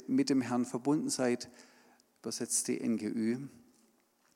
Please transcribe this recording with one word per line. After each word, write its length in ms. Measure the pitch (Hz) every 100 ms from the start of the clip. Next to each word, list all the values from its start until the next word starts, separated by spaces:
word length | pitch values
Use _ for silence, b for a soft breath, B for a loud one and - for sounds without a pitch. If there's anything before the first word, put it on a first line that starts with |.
| -
mit 220 | 131 139
dem 120 | 135
Herrn 240 | 117 123
verbunden 440 | 120 123 127 147 -
seid, 400 | - 127 123 - b b b b b b _
übersetzt 480 | 117 - 117 - -
die 120 | 120
N 160 | 123 110
G 100 | 104
Ü. 320 | 113 110 127 139 - - _ _ _ _ _ _